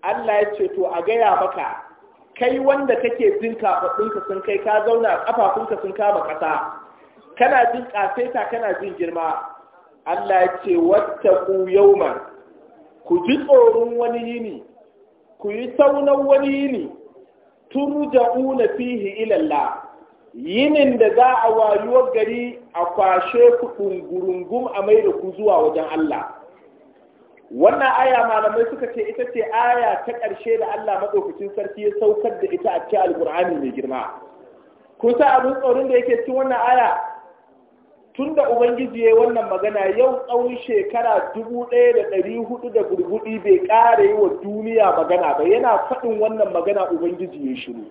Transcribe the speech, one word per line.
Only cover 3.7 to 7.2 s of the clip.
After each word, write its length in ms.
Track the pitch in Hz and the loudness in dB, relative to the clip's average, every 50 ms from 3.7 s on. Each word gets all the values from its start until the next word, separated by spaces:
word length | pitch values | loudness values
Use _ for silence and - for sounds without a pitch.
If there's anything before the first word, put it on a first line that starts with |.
| 185 180 180 180 - 208 214 226 208 202 - - | -2 0 -2 -4 -4 -4 -4 -4 -4 -8 -8 -8
sun 120 | 196 190 190 | -8 -8 -6
kai, 160 | - 202 190 | -4 -4 -4
ka 260 | - 226 214 214 208 | -2 0 0 0 2
zauna, 300 | 226 226 233 226 208 175 170 - | 2 0 2 2 0 -2 -2 -2
ƙafafunka 540 | 208 233 240 220 196 190 - - - 214 - - | -4 -2 0 0 0 0 -2 -4 -6 -6 -6 -6
sun 100 | 190 190 | -8 -6
kama 280 | - 214 208 202 170 | -2 0 0 0 0
ƙasa, 400 | 156 156 151 - 175 156 151 143 - - - - - - - _ _ _ _ _ | -2 -6 -6 -6 -4 -4 -4 -4 -6 -8 -12 -14 -20 -20 -20 _ _ _ _ _